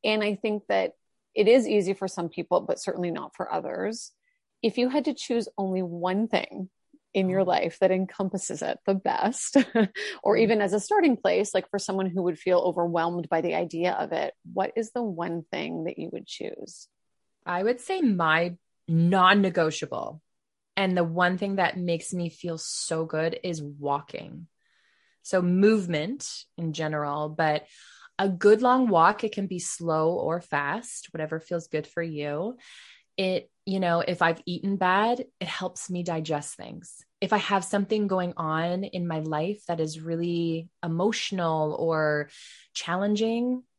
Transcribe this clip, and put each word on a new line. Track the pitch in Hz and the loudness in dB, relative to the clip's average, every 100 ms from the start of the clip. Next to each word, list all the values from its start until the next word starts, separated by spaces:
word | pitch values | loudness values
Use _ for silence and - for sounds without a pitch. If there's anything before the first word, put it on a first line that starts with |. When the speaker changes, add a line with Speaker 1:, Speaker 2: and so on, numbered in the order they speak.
Speaker 1:
And | 214 214 | 0 0
I | 208 | 0
think | 202 220 208 - | -2 -2 -4 0
that | 196 185 - _ _ _ | 0 0 -6 _ _ _
it | - 208 | 2 6
is | 254 214 | 6 6
easy | 208 185 | 2 2
for | 190 190 | -2 -4
some | - 170 | -4 -6
people, | - 170 175 | -6 0 0
but | - - | 0 -4
certainly | - 185 175 | -4 -4 -4
not | 165 - | -4 -10
for | - 185 | -8 -4
others. | 165 - 180 196 226 - _ _ _ _ _ | -4 -4 -4 -4 -6 -14 _ _ _ _ _
If | 226 220 | -2 0
you | 254 | 0
had | 277 302 | 0 -2
to | |
choose | 269 - 233 220 - | -4 -2 -2 -2 -4
only | 190 185 | -2 -2
one | 180 170 180 190 226 | -4 -4 -2 0 0
thing | 208 - - 185 _ _ _ _ | 0 -2 -10 -12 _ _ _ _
in | 196 190 | 0 2
your | 185 | 2
Speaker 2:
Mm. | 185 | 4
Speaker 1:
life | 170 165 - | 2 0 2
that | 190 | 2
encompasses | 185 185 - 196 190 - - | 4 0 -4 -4 -4 -6 -6
it | - - - | -4 -4 -2
the | |
best, | 196 - - 208 254 - 277 | 0 0 0 -2 -2 2 2
<laughs> | 254 226 202 - - - | 4 2 2 0 -10 -4
or | - 196 | 2 4
Speaker 2:
Mm. | |
Speaker 1:
even | 220 214 | 4 4
as | 202 | 2
a | 208 | 0
starting | - 415 339 233 | 2 4 4 4
place, | 190 180 208 | 2 2 2
like, | 185 - | -2 -2
for | 202 | -4
someone | - 190 190 | -2 -2 -2
who | 180 | 0
would | 180 156 | -2 -2
feel | - 180 | 2 4
overwhelmed | 180 170 170 170 165 175 160 | 4 0 0 0 0 -2 -2
by | 165 | -2
the | 165 | 0
idea | 160 170 165 180 | -2 -2 -2 -2
of | - 156 | -2 -4
it, | 160 147 - 170 | -2 -4 -6 -8
what | 180 196 - | -4 -2 -2
is | 220 | -4
the | 247 | -4
one | 233 165 170 170 160 | -4 -4 -4 -6 -6
thing | 160 156 165 | -8 -6 -6
that | 160 - | -6 -8
you | 165 | -10
would | - - | -10 -12
choose? | - - - - - - _ _ _ _ _ | -12 -10 -10 -16 -18 -20 _ _ _ _ _
Speaker 2:
I | - 175 | -6 -2
would | 202 247 | -2 -2
say | - 381 | -4 0
my | 285 185 165 160 175 175 _ _ - | 2 2 4 4 2 -4 _ _ 0
non-negotiable, | 165 170 190 185 202 190 175 160 156 143 120 - 156 _ _ _ _ _ - | 4 4 6 8 8 4 2 0 0 -6 -6 -8 -12 _ _ _ _ _ 0
and | 190 180 | 2 2
the | |
one | 170 165 180 185 | 2 2 2 2
thing | 202 196 | -2 2
that | 175 185 | 0 0
makes | 175 165 - | -2 -2 -2
me | 180 170 | -4 -6
feel | - 175 160 | -6 -8 -6
so | - - - 160 | -8 -8 -4 -4
good, | 160 156 165 165 | -2 0 -2 -2
is | 185 165 | -6 -6
walking. | 147 143 139 143 147 - - 156 170 _ _ _ _ _ _ _ | -8 -6 -2 -2 -4 -12 -12 -16 -18 _ _ _ _ _ _ _
So | - 185 | -2 0
movement | 180 180 202 220 175 160 165 277 - - - - | 2 6 6 6 2 -2 -2 -8 -10 -14 -16 -8
in | 165 | -6
general, | 151 156 151 147 147 151 | -4 -4 -2 -4 -4 -4
but | 156 156 151 - - - - - - | 0 0 0 -4 -20 -20 -20 -14 -2
a | 196 | 0
good | 180 208 220 | 4 6 8
long | 247 254 247 | 6 4 6
walk, | 175 170 208 | 6 6 4
it | 220 | -4
can | 208 196 | -4 -4
be | 180 | -4
slow | - - 165 156 160 | -6 -6 0 2 2
or | 175 151 170 | 2 -2 -2
fast, | - 147 143 151 - - - | -2 -2 -2 -4 -8 -16 -12
whatever | 160 156 160 | -8 -6 -6
feels | - 175 165 | -6 -6 -4
good | 151 156 | -6 -6
for | - | -6
you. | 170 151 147 147 202 254 - - - - _ - | -6 -6 -6 -4 -6 -10 -20 -20 -20 -20 _ -4
It, | 190 185 - _ - | 0 -2 -4 _ -4
you | 190 | 0
know, | 175 170 | 2 2
if | - 175 | 0 2
I've | 170 170 - | 2 2 -6
eaten | 175 196 196 | -6 -4 0
bad, | 185 190 220 247 - _ | 2 2 2 -2 -6 _
it | 185 | -8
helps | - 185 180 - | -6 -6 -8 -8
me | 180 | -6
digest | 175 165 156 147 147 - | -2 -4 -2 -4 -6 -14
things. | - 165 175 - _ _ | -14 -14 -16 -20 _ _
If | 190 | 0
I | 208 | 0
have | - 202 | 2 0
something | 180 202 196 214 202 | 2 -2 0 0 0
going | 185 180 175 | 0 -2 -4
on | 160 160 170 180 | -2 0 0 -2
in | 196 180 175 | -4 -6 -4
my | 160 | -4
life | 156 151 170 208 - | -2 -2 -2 -6 -6
that | 165 | -4
is | 156 156 | -4 -4
really | 160 165 170 170 170 165 165 _ | -6 -4 -2 0 0 -2 -6 _
emotional | 170 165 196 220 - 190 165 160 156 | -4 0 0 0 -4 -2 0 0 0
or | - 165 160 156 151 147 - - - _ | 0 0 2 2 0 -4 -12 -20 -20 _
challenging | - - 180 202 208 220 233 247 254 - | -12 -4 -2 0 2 0 0 -2 -4 -8